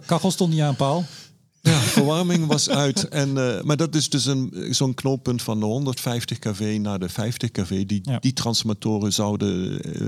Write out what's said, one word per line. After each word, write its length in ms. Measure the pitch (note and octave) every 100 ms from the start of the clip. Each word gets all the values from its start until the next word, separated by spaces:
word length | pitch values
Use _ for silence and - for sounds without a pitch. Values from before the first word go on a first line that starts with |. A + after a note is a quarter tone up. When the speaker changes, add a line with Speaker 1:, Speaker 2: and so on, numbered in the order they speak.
| -
Speaker 1:
kachel 260 | E3 F#3+
stond 200 | - F3+
niet 100 | D#3
aan, 140 | D3 C3+
Paul. 300 | C#3 E3 E3 - - _ _ _
Speaker 2:
Ja, 160 | D#3+ D#3
verwarming 680 | G#2 - C#3+ D#3 F3+ F3 D#3
was 240 | D3 -
uit. 380 | C#3+ C#3+ C3 -
Speaker 1:
<laughs> 120 | D3+
Speaker 2:
En, 140 | C#3 C3+
eh, 260 | B2+ G#2
maar 140 | - D3
dat 180 | E3 D#3
is 140 | B2+
dus 160 | C#3+ B2
een, 420 | C3+ B2+ F2+ -
zo'n 240 | B2 C3+
knooppunt 480 | B2 C3+ C3 B2+ A#2+
van 180 | - G#2+
de 60 | G#2+
honderdvijftig 760 | B2 C#3 B2+ C3 A#2+ - A2+
K 160 | A2 G2
V 220 | G#2+ G#2+
naar 180 | G#2 G2
de 100 | F2
vijftig 420 | - A2+ - A#2
K 140 | - F2
V. 200 | F#2+ G2
Die, 140 | G2+
Speaker 1:
Ja. 160 | F#2+ A#2+
Speaker 2:
die 140 | C3
transformatoren 800 | C3 B2 A2+ A2 G#2 A2+ G#2+ G#2
zouden, 680 | G#2 G#2 G#2 G2+ F#2 F#2 F#2+
eh, 160 | - -